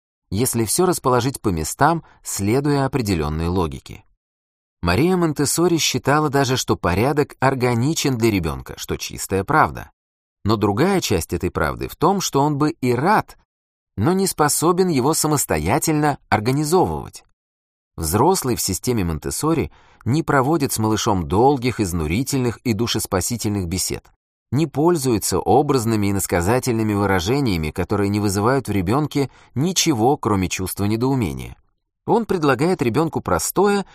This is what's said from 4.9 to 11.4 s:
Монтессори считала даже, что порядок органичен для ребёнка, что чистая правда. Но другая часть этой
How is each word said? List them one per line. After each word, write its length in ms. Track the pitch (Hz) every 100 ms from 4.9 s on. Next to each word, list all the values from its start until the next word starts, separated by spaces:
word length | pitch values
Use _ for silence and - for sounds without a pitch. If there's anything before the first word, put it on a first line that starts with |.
| 90 175 185
Монтессори 600 | 170 143 139 - 175 165
считала 520 | - 127 - 147 151
даже, 280 | 135 127 127
что 180 | - 104
порядок 600 | 90 87 127 151 139 -
органичен 800 | 131 131 123 117 131 160 147 123
для 140 | 113
ребёнка, 420 | 98 80 67 - -
что 200 | - -
чистая 460 | - - - 98
правда. 480 | 98 123 131 60 - _ _ _ _ _
Но 140 | 98 110
другая 420 | 104 101 175 190
часть 320 | - 92 -
этой 180 | 85